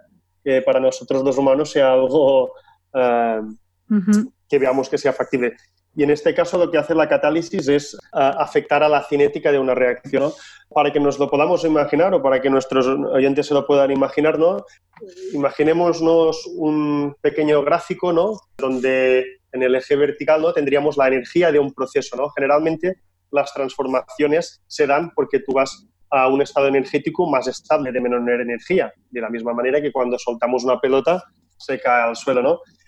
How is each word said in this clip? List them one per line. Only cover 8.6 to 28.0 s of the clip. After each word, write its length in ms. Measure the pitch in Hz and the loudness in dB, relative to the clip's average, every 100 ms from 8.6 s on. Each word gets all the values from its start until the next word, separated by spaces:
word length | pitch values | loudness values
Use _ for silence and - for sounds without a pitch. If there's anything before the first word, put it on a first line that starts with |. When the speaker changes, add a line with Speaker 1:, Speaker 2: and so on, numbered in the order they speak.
| - 147 | 0 2
Speaker 1:
a 40 | 151 | 2
la 140 | 147 | 2
cinética 480 | - 143 143 156 147 | 0 0 2 0 0
de 80 | 139 | 2
una 160 | 131 | 2
reacción, 480 | 123 127 120 - 135 | 0 0 -2 -4 -2
¿no? 80 | 143 - - - _ | -2 -6 -18 -20 _
Para 220 | 151 147 | 0 0
que 80 | 147 | 2
nos 180 | 143 135 | 0 0
lo 100 | 143 | 0
podamos 360 | 143 160 170 | 0 2 0
imaginar 500 | 165 156 139 151 151 | 2 0 0 0 2
o 80 | - | 2
para 180 | 135 131 | 2 0
que 100 | 135 | 2
nuestros 360 | 135 - 131 127 | 0 0 0 0
oyentes 600 | 143 131 135 135 139 143 | 0 0 0 2 0 0
se 80 | |
lo 120 | 143 139 | 0 2
puedan 240 | 143 135 | 2 2
imaginar, 480 | 135 139 - 151 147 | 2 0 0 0 2
¿no? 260 | 165 196 - _ _ - 208 - 190 | 0 0 -8 _ _ -20 -20 -16 -10
Imaginémonos 680 | 143 139 - 151 170 175 160 160 165 160 160 - | -4 -2 0 2 2 0 2 2 4 2 -2 -8
un 600 | - 151 151 147 147 143 143 | -6 -2 -2 0 -2 -4 -2
pequeño 420 | 147 147 151 147 | -4 0 2 2
gráfico, 500 | 143 170 - 180 180 | 2 -2 -2 -4 -2
¿no? 260 | 165 202 208 _ - | 0 0 -4 _ -6
Donde 680 | 135 131 131 131 131 127 127 - _ | -4 -2 0 2 2 2 0 -10 _
en 100 | 127 | -2
el 120 | 127 | 0
eje 220 | 127 131 143 | 0 0 0
vertical, 440 | 147 147 147 156 | 0 0 0 2
¿no? 100 | 165 | 2
Tendríamos 440 | 165 139 143 147 143 | 0 0 0 0 0
la 120 | 131 | 0
energía 420 | 131 123 170 170 | 0 -2 0 2
de 80 | 147 | 2
un 140 | 139 | 0
proceso, 440 | 135 127 139 - 123 | -4 -4 -4 -4 -6
¿no? 120 | 143 | -6
Generalmente 680 | 139 139 147 160 160 180 185 _ _ _ | -2 0 2 0 -2 -4 -6 _ _ _
las 220 | 143 135 | -4 -4
transformaciones 1120 | 139 131 - 131 127 - - 147 160 - - - | -4 -6 -6 -4 -4 -4 -2 0 0 -4 -12 -8
se 200 | - 143 | -2 0
dan 240 | 143 170 | 0 -2
porque 260 | - 131 135 | -6 -2 -4
tú 120 | - | -2
vas 340 | 131 135 - _ _ - | -2 -2 -6 _ _ -4
a 180 | 139 131 | 0 2
un 120 | 139 | 2
estado 280 | 139 143 139 | 0 0 2
energético 600 | 135 131 147 151 147 170 | 0 0 -4 -4 -2 -2
más 180 | 131 123 | -2 -4
estable, 460 | - - 151 131 | -6 -2 -2 -2
de 80 | 123 | -4